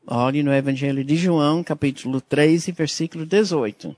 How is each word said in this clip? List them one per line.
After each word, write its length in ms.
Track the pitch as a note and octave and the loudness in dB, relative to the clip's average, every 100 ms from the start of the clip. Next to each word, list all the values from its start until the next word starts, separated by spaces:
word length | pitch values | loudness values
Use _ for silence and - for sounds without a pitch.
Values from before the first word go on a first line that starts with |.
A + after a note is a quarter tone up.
| - | -4
Olhe 360 | A#2+ B2 C#3+ | 0 0 2
no 100 | C#3+ | 2
Evangelho 500 | C#3 C3+ C3 C#3+ C3+ | 2 0 -2 -2 -2
de 140 | C3+ D#3+ | 0 0
João, 480 | F3+ E3+ D3 D#3+ | 2 2 2 2
capítulo 560 | E3+ D3+ C#3+ C3 B2+ C3 | -2 -2 -2 -4 -6 -6
três 480 | - C#3 D3+ E3+ F3 | -2 2 4 4 0
e 40 | |
versículo 520 | F3 D3+ - E3 E3 | -4 -4 -4 -6 -6
dezoito. 720 | D#3+ G3 G#3 E3 A2 - D#3+ | 0 2 2 0 -2 -6 -14